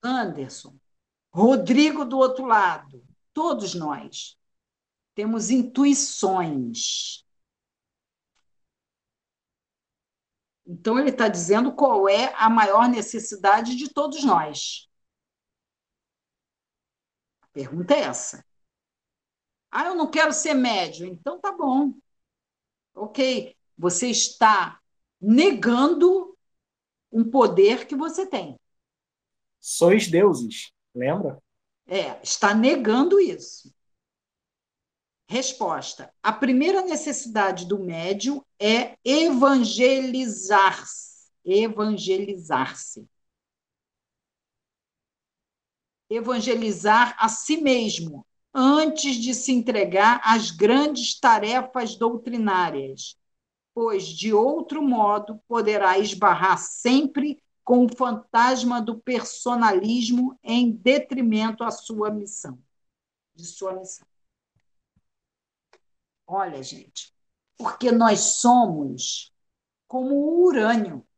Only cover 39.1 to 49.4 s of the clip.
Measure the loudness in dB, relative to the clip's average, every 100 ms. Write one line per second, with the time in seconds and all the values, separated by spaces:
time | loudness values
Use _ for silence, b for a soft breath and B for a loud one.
39.1 | 2 2 4 4 4 2 2 2 2 -2
40.1 | -4 -6 -8 0 4 4 0 -14 -20 -20
41.1 | -20 _ _ 0 0 0 -2 -4 -4 -2
42.1 | -4 -4 -8 -4 -4 -4 -8 -18 -20 -20
43.1 | _ _ _ _ _ _ _ _ _ _
44.1 | _ _ _ _ _ _ _ _ _ _
45.1 | _ _ _ _ _ _ _ _ _ _
46.1 | -8 -4 -4 -2 -2 -2 -4 2 2 2
47.1 | 0 -2 -2 -4 -2 2 0 0 -6 -10
48.1 | -14 -20 _ _ 0 4 4 2 -2 -4
49.1 | -4 -4 -4